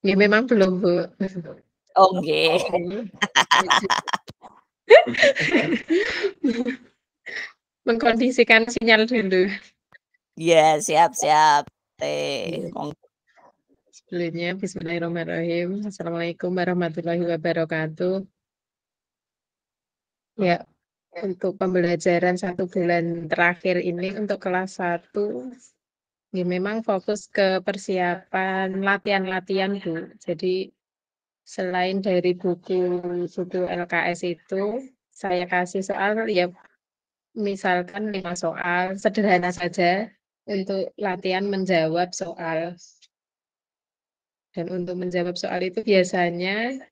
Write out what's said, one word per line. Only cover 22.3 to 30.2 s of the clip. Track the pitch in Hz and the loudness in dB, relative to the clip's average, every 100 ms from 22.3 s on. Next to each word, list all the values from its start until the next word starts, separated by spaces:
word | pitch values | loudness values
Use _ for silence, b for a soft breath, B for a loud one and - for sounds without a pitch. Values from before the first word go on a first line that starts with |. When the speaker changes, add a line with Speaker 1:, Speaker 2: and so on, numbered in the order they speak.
| 180 | 0
Speaker 1:
satu | 190 180 185 | -4 -4 -4
bulan | 190 175 170 170 170 160 | -2 0 2 0 -4 -4
terakhir | - 175 175 185 180 | 2 2 2 -2 0
ini | 180 175 185 202 | -2 -4 -6 -6
untuk | 208 196 | -4 -4
kelas | 196 180 190 - | -2 -2 -4 -4
satu, | 180 175 _ - 208 240 254 240 _ _ _ _ _ _ _ | -4 -4 _ -4 -4 -6 -10 -16 _ _ _ _ _ _ _
ya | 190 | -4
memang | 180 180 196 220 | -2 -2 -2 -4
fokus | 220 190 - 208 - | -2 -2 -2 -6 -4
ke | - 196 190 | 0 2 2
persiapan | 190 196 - 185 180 175 - 190 190 190 190 190 | -2 -6 -4 -2 0 -2 -4 -4 -2 -2 -2 -2
latihan-latihan, | 196 196 208 196 190 185 185 190 190 202 | 0 0 0 -2 0 -4 -2 -2 -2 -2
Bu. | 190 165 185 | -6 -8 -8
Jadi | - | -14